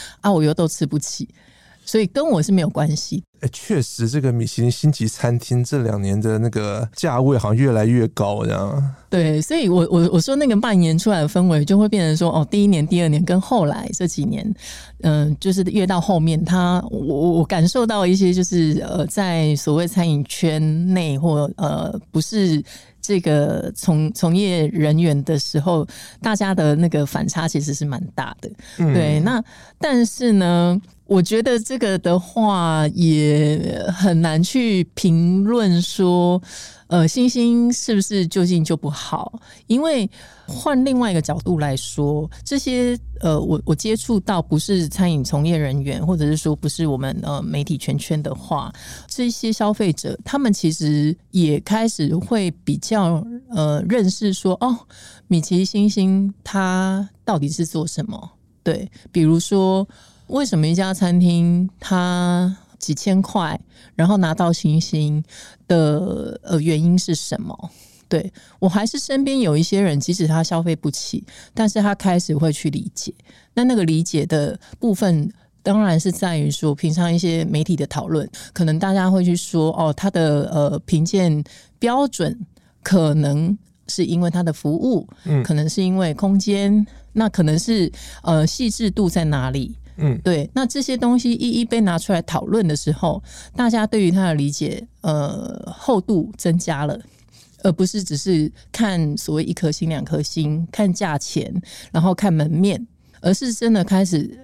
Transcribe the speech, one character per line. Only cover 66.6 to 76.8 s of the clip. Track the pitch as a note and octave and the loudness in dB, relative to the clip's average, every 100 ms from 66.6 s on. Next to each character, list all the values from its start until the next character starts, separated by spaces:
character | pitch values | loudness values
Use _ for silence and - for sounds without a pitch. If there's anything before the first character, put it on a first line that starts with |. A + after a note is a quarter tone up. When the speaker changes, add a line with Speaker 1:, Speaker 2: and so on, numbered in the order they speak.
Speaker 1:
原 | D#3 D#3 | 2 2
因 | E3 F3+ | 4 2
是 | F3+ | 2
什 | D#3 - - | -4 -4 -8
么？ | - - F3 - - _ _ | -8 -12 -14 -16 -20 _ _
对， | D#3+ F#3 - - _ | -4 -4 -14 -20 _
我 | F#3+ | 0
还 | F#3+ A3 | 0 -2
是 | C#4+ | -4
身 | - C4+ | -2 -2
边 | C#4 C4+ | 0 2
有 | G3+ D3+ | 2 2
一 | |
些 | E3+ G3 | 2 2
人， | G3 D3 | 2 0
即 | D#3 | -2
使 | F3 D#3 | 0 0
他 | D#3+ | 0
消 | D#3+ E3 | 0 -2
费 | E3 D#3+ | -2 -2
不 | D3+ | -4
起， | - - A3 - - - | -6 -8 -10 -10 -20 -10
但 | - A3 | -2 0
是 | G#3+ | 2
他 | G3+ | 0
开 | G3+ G3 F3+ | 0 0 0
始 | F3 D3 | 0 0
会 | D#3+ | 0
去 | D3 D3+ | 0 -4
理 | C#3 - | -4 -8
解。 | - - - _ - _ | -10 -12 -14 _ -20 _
那 | - | 0
那 | B3+ | 2
个 | A#3 | 2
理 | E3 D#3+ | 2 2
解 | E3+ D#3 D#3+ | 0 -2 0
的 | D#3 D3 F#3+ - - | 0 -2 -6 -16 -4
部 | A#3+ | -2
分， | F#3+ G3 D#3+ D#3 - _ _ | 0 2 2 -2 -8 _ _
当 | - G#3 | 0 2
然 | G#3 E3 | 2 2
是 | F#3 | 0
在 | E3+ F#3 E3 | -2 -2 0
于 | D3 | -2
说， | C#3+ D#3 | 0 -2
平 | C#3+ | 0